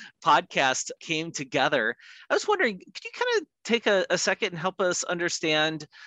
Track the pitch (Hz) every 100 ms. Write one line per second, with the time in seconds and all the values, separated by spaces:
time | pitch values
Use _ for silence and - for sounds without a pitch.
0 | - _ 165 156 180 175 135 127 - -
1 | - 156 165 156 131 139 143 143 110 -
2 | - - - 403 - 403 262 185 - -
3 | 466 - 494 453 - _ - 226 226 196
4 | 175 175 202 185 202 170 180 185 180 175
5 | - 175 175 - 160 156 156 160 151 -